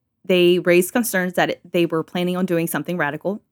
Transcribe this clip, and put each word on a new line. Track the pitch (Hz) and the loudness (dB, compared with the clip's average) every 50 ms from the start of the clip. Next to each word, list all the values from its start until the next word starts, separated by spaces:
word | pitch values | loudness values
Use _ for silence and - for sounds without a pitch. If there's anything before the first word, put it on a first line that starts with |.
| _ _ _ _ _ | _ _ _ _ _
they | - 185 180 175 175 180 180 | 0 2 4 4 4 4 2
raised | 165 180 175 175 180 - | 2 4 4 4 4 2
concerns | - 247 226 - - 185 180 180 180 | 0 -2 -2 -2 -2 -2 -4 -2 0
that | 185 160 - | 0 0 0
it, | - - - 175 | -2 -6 -8 -4
they | - 175 170 | -2 0 0
were | 165 170 160 | 0 0 -4
planning | 160 - - 180 180 180 180 | -4 -4 -4 -4 -2 -2 -2
on | 180 190 | -2 -2
doing | 180 175 165 165 | -2 0 -2 -2
something | 170 - 147 151 - 175 | -2 -4 -6 -6 -6 -4
radical. | 180 151 143 143 151 - 175 202 220 - _ | -4 -4 -4 -4 -6 -6 -8 -8 -8 -10 _